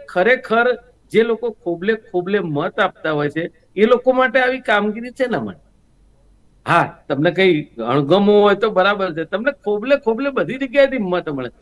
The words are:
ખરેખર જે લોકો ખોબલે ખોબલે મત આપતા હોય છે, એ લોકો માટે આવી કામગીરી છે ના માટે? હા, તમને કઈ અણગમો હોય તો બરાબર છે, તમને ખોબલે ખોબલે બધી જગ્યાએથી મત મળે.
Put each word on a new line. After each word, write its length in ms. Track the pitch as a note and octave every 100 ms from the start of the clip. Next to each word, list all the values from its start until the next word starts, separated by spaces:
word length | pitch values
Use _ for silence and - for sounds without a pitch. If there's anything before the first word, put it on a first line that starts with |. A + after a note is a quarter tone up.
| -
ખરેખર 720 | F3+ F#3+ B3+ - A3+ A#3+ A3+ - _ _
જે 120 | G3
લોકો 280 | A3+ A3 A#3+
ખોબલે 420 | G#3+ - E3+ F#3+
ખોબલે 460 | A3 - F3+ F3+ G#3
મત 400 | F3 C#3+ F3+ G#3+
આપતા 320 | F#3+ - D#3
હોય 180 | D3+ D3
છે, 220 | D#3 E3+ _ _ F#3
એ 100 | A3
લોકો 260 | B3 B3+
માટે 280 | C4 B3+ C4+
આવી 200 | B3+ C4
કામગીરી 520 | B3+ G#3 G#3 G#3+ A#3+
છે 160 | B3 B3
ના 140 | F3+
માટે? 200 | A2 F#3 _ _ _ _ _ _ _ _ _ _ -
હા, 360 | E3+ D3 - -
તમને 220 | C3+ E3
કઈ 320 | E3+ F#3+ D#3
અણગમો 800 | D3+ - A2+ C3+ C#3 F#3 G3+ G#3
હોય 140 | G3+ G3
તો 140 | A3
બરાબર 440 | F#3 F#3+ G#3 F#3+
છે, 100 | D#3
તમને 280 | D#3+ F#3+ B3+
ખોબલે 440 | C#4 - G#3 A#3+ C#4
ખોબલે 340 | A3 A3+ C#4
બધી 280 | C4 D#3+ B3+
જગ્યાએથી 400 | C4+ C#4 C#4 C4
મત 320 | F#3+ F3+ E3
મળે. 200 | C#3 B2 -